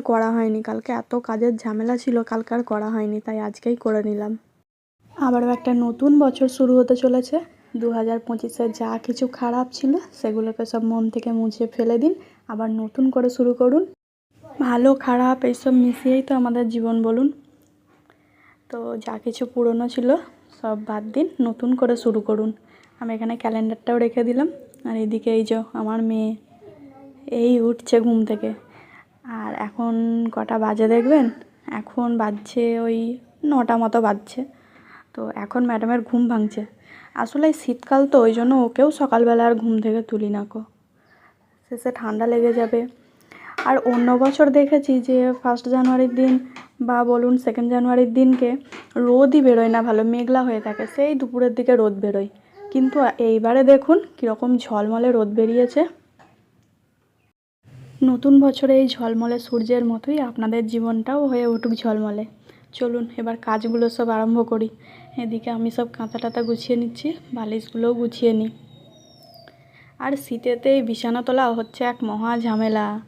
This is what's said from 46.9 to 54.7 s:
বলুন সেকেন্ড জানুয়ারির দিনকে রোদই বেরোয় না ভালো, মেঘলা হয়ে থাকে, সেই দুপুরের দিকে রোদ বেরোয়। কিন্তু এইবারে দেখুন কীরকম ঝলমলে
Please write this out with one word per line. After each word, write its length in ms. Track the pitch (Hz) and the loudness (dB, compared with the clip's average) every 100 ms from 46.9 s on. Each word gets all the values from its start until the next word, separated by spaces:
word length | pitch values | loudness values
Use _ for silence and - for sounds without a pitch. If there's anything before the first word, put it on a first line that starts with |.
| 240 240 | 0 2
বলুন 220 | 240 247 247 247 | 2 4 2 0
সেকেন্ড 240 | 226 240 | -2 0
জানুয়ারির 380 | 247 247 247 247 240 | 0 2 4 4 4
দিনকে 300 | 262 254 240 269 - - - 240 240 | 4 4 0 -2 -8 -20 -8 -2 4
রোদই 320 | 247 277 294 262 | 6 6 6 6
বেরোয় 260 | 233 226 226 | 6 4 2
না 40 | 233 | 2
ভালো, 140 | 214 226 | 0 0
মেঘলা 280 | 240 240 254 254 | 0 0 0 0
হয়ে 140 | 220 214 | -2 -6
থাকে, 160 | 214 220 | -8 -6
সেই 180 | - 285 277 | -2 0 0
দুপুরের 340 | 247 247 247 233 | -4 0 0 2
দিকে 160 | 247 247 | 2 4
রোদ 140 | 214 196 | 2 0
বেরোয়। 260 | 208 196 202 - _ 392 415 | -2 -4 -6 -12 _ -20 -6
কিন্তু 240 | 269 262 294 254 - 226 | 0 0 2 0 0 0
এইবারে 340 | 226 226 254 262 | 2 2 4 8
দেখুন 260 | 269 277 349 - - | 6 6 2 0 -6
কীরকম 320 | 233 220 247 247 | -4 -2 0 0
ঝলমলে 460 | - | 0